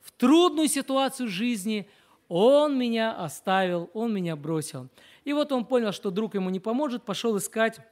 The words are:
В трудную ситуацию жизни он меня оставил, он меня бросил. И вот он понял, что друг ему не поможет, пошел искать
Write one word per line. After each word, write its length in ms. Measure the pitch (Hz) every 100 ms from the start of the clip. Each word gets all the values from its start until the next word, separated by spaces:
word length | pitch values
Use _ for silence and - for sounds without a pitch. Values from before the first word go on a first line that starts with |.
В 100 | -
трудную 580 | _ 247 320 349 302 311
ситуацию 600 | 277 262 269 269 - 247
жизни 580 | 180 240 233 185 214 185 _ _ _ _
он 500 | 170 220 285 302 269
меня 340 | 247 226 220
оставил, 800 | 226 170 - - 190 185 175 170
он 220 | 220 233
меня 200 | 202 175
бросил. 540 | 160 143 160 151 135 127 _ - -
И 100 | -
вот 180 | 294 294
он 140 | 262 208
понял, 260 | 254 220
что 180 | 180 208
друг 240 | 185 214
ему 140 | 202 185
не 120 | 185
поможет, 420 | 202 240 302 240
пошел 340 | - 196 233 208
искать 420 | - 220 220 214 -